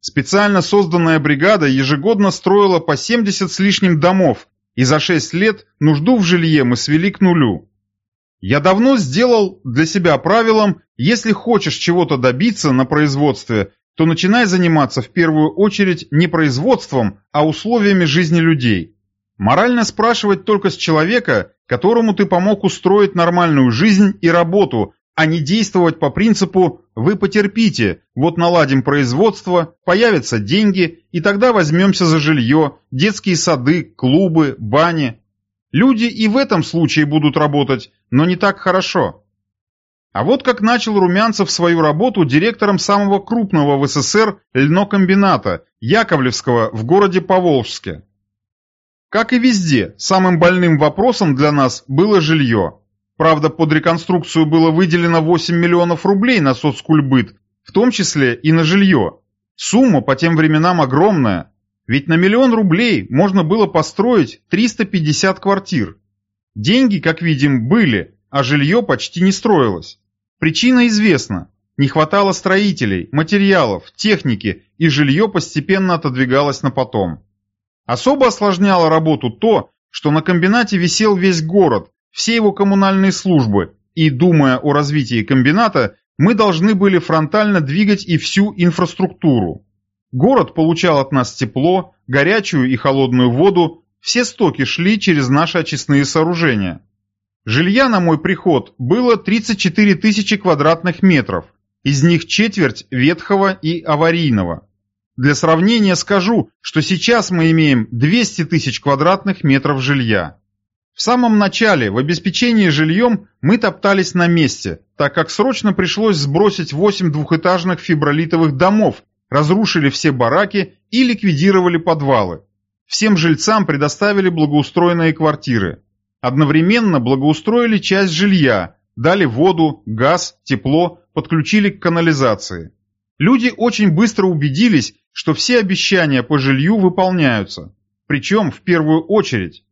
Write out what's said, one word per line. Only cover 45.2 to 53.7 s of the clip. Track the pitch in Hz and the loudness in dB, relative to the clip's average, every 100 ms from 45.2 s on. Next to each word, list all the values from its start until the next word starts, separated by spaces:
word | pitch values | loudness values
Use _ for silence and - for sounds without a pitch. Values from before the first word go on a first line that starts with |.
| 196 143 107 85 _ _ | 2 0 -2 -6 _ _
Яковлевского | 110 202 226 156 127 120 - 120 110 | -2 0 0 0 0 -2 -2 0 0
в | 110 | -4
городе | 113 185 202 180 | 0 2 2 0
Поволжске. | 160 185 180 139 107 - - 76 - _ _ _ _ _ _ _ _ _ _ | 0 0 2 0 -2 -10 -12 -14 -18 _ _ _ _ _ _ _ _ _ _
Как | 208 226 | -4 0
и | 247 | 2
везде, | 247 214 170 131 90 - | 2 0 0 0 -2 -8
самым | - 185 185 175 | -2 2 2 4
больным | 170 180 175 156 | 2 4 2 2
вопросом | 151 147 240 233 180 | 0 0 -2 0 0
для | 131 147 | 2 0
нас | 147 131 - _ | 2 0 -2 _
было | 135 202 202 | 0 2 2
жилье. | 156 160 131 113 85 - _ _ _ _ | 2 0 2 0 -2 -6 _ _ _ _
Правда, | 160 156 156 | 0 2 0
под | - 165 | -2 0